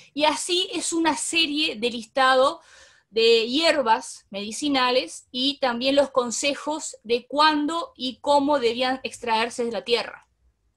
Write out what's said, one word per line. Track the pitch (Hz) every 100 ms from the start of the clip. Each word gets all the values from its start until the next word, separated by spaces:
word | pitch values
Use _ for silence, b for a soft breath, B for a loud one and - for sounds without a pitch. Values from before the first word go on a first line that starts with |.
| B
Y | 277
así | 302 285 - 349 370
es | 349 -
una | 330 330 277
serie | - 330 320 294 320 226
de | 240
listado | 240 - 269 262 254 277 330 b b b b b
de | 214 226 233 233
hierbas | 277 330 302 226 240 - - _
medicinales | 196 208 220 294 269 247 262 320 - -
y | 247 269 277
también | 254 233 262 277
los | 269
consejos | 262 240 220 277 269 294 302 - -
de | 214 240 -
cuándo | 285 311 302 294 330 - -
y | 254 -
cómo | 294 285 277 285
debían | 233 233 254 262
extraerse | 254 - 233 220 240 -
de | 233
la | 202
tierra. | 233 226 - - _ _ _ _ _